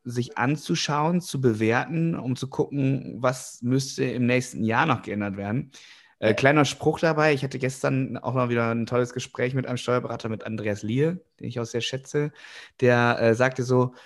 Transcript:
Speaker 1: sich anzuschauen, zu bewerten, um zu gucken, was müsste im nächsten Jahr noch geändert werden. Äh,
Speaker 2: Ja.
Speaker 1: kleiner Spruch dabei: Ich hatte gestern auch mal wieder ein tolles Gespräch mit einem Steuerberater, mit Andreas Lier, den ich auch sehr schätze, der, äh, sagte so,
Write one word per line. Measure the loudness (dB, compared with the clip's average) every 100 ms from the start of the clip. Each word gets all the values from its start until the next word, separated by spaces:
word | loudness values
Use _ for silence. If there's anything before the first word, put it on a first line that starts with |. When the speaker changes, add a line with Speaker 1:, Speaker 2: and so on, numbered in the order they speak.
Speaker 1:
sich | -8 -4 -4 -2
anzuschauen, | 0 -2 -2 -2 -2 0 0 0
zu | -2 0
bewerten, | 2 2 2 2 0 -2 -2 -2
um | -4 -6
zu | -4
gucken, | -4 -2 0 0 0 -4 -2
was | -2 -2 -6 -8
müsste | -2 0 -2 -4
im | -4 0 2
nächsten | 2 -2 -4 0
Jahr | 2 2
noch | 0
geändert | -4 -6 -4 -4
werden. | -4 -4 -6 -12 -20 -20 _ _
Äh, | 2
Speaker 2:
Ja. |
Speaker 1:
kleiner | 4 6 6 4
Spruch | 2 0 2
dabei: | 2 4 4
Ich | 2
hatte | 0 -4
gestern | -4 -2 -2 0 -2 -6
auch | -4
mal | -2 0
wieder | 2 0
ein | 0 0
tolles | 0 0
Gespräch | -4 -8 -4 -2
mit | -2 -4
einem | -4
Steuerberater, | 0 0 0 -6 -6
mit | -6 -6
Andreas | -6 -4 -4
Lier, | -2 0 0 -2 -10 -14
den | -10
ich | -8
auch | -6
sehr | -4
schätze, | -4 -6 -6 -4 -4 -6 -18 -20 -20 2
der, | 4 6 4 4
äh, | 4 4
sagte | 2 0
so, | 2 2 2 -2